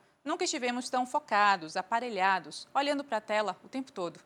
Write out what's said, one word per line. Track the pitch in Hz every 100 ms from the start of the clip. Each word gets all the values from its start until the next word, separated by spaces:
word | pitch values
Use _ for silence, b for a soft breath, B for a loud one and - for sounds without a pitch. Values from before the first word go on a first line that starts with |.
| b b 277
Nunca | 359 349
estivemos | 302 247 247 247
tão | 254 254
focados, | 294 - 208 208 190 160 185
aparelhados, | 185 233 247 196 190 185 151 - -
olhando | 262 285 285
pra | 277 214
tela | - 214 202 180
o | -
tempo | 262 262
todo. | - 170 -